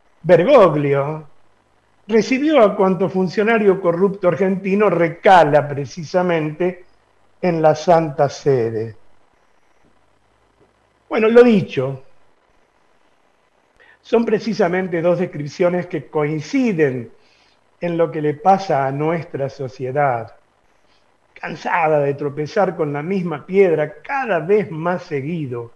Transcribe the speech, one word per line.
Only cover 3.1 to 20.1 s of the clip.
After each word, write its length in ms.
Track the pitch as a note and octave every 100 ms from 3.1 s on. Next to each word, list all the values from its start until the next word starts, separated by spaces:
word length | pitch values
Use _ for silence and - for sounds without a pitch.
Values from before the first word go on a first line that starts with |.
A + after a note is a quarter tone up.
| F#3+ F#3 - G#3+ A3+ G#3 F3+
corrupto 480 | F3+ E3+ G3 F#3+ F3
argentino 640 | E3 F#3+ F#3 F#3+ G3+ G#3+
recala 760 | E3+ E3+ D#3 G#3+ F#3 D3+ D3 C#3
precisamente 1160 | C#3 C#3 - D3 F#3 F3+ E3 D3+ D3+ F3+ F3+ - _ _ _ _ -
en 220 | F3+ E3
la 120 | D#3
Santa 540 | D3+ - E3 D#3+ D3 C#3
Sede. 680 | - D3 C3 A2+ A2 A2+ G#2 - - _ _ _ _ _ _ _ _ _ _ _ _ _ _ _ _ _ _ -
Bueno, 200 | B3 A3
lo 140 | A#3
dicho, 600 | B3 G#3 - - C3 C3 - - _ _ _ _ _ _ _ _ _ _ _ _ _ _ _ _ _ _
son 240 | - A#3
precisamente 800 | A3+ G#3 A3+ G#3 F3+ F#3 F#3 E3+
dos 160 | F3 E3+
descripciones 680 | F3+ D3 D3 - F3 F3+ F3
que 200 | D#3 -
coinciden 1040 | D#3 D3 D#3 D3 C#4 B3 E3 C#3+ B2+ A#2 _ _ _ _ _ _ -
en 160 | F3 E3+
lo 120 | E3
que 120 | D#3
le 120 | D3+
pasa 520 | D3 F#3 F#3+ - C#3 C3+
a 40 |
nuestra 600 | C#3 D#3 E3+ C3+ C3 C3+
sociedad, 840 | - C3 - B2+ C#3+ C#3+